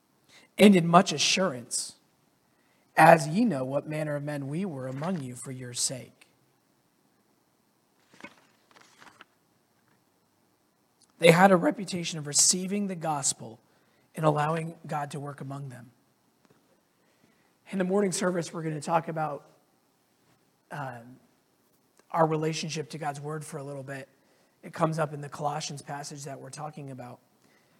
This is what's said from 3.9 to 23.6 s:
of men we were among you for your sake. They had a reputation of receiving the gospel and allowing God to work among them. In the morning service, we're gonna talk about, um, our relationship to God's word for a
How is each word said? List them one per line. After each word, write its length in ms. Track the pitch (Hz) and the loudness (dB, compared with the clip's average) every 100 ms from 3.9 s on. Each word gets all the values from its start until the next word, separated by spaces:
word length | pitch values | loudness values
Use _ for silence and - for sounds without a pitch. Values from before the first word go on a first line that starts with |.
| 151 151 147 | -6 -4 -6
of 60 | |
men 260 | 143 147 135 | -6 -8 -6
we 160 | 151 | -6
were 220 | 196 135 131 | -6 -8 -8
among 340 | 135 160 185 | -6 -4 -4
you 140 | 127 | -8
for 160 | 117 - | -12 -12
your 240 | 127 127 | -12 -10
sake. 520 | 120 - 131 117 - - _ _ _ _ _ _ _ _ _ _ _ _ _ _ _ _ _ _ - - _ _ _ _ - - - - - - _ _ _ _ _ _ _ _ _ _ _ _ _ _ _ _ _ _ - | -6 -6 -6 -14 -20 -20 _ _ _ _ _ _ _ _ _ _ _ _ _ _ _ _ _ _ -20 -20 _ _ _ _ -20 -20 -20 -20 -20 -20 _ _ _ _ _ _ _ _ _ _ _ _ _ _ _ _ _ _ 4
They 120 | 170 | 6
had 200 | 165 196 | 8 8
a 60 | 185 | 6
reputation 640 | 185 - 185 180 165 160 | 2 -2 -6 -6 -6 -8
of 80 | 143 | -2
receiving 600 | 143 - 180 185 202 196 | 2 2 2 -2 -4 -4
the 80 | |
gospel 640 | 180 160 147 - - 113 113 _ _ _ _ _ | -4 -4 -2 -2 -4 -10 -18 _ _ _ _ _
and 100 | - | -2
allowing 500 | 156 147 147 165 160 170 151 | 0 2 0 -2 -6 -12 -8
God 240 | 156 143 | -6 -6
to 80 | 143 | -10
work 200 | 143 139 | -12 -12
among 300 | 139 139 139 | -12 -12 -12
them. 200 | 123 123 _ _ _ _ _ _ _ _ _ _ _ _ _ _ _ _ _ - | -16 -20 _ _ _ _ _ _ _ _ _ _ _ _ _ _ _ _ _ -8
In 80 | 190 | -4
the 60 | |
morning 280 | 185 196 196 | 0 2 2
service, 400 | - 180 180 160 | 0 -2 -2 -4
we're 100 | 180 | -6
gonna 180 | 160 151 | -6 -6
talk 280 | 139 165 160 | -2 -2 -2
about, 380 | 160 151 143 - _ _ _ _ _ _ _ _ _ _ _ - | -4 -4 -6 -14 _ _ _ _ _ _ _ _ _ _ _ -16
um, 480 | 147 135 120 120 131 _ _ _ _ _ _ _ _ - | -12 -12 -12 -18 -20 _ _ _ _ _ _ _ _ -6
our 160 | 170 160 | 0 0
relationship 640 | 156 156 160 156 151 139 | 0 -2 -4 -8 -8 -10
to 80 | 156 | -10
God's 220 | 151 139 | -8 -8
word 240 | 147 156 | -10 -10
for 140 | 147 | -10
a 60 | 156 | -12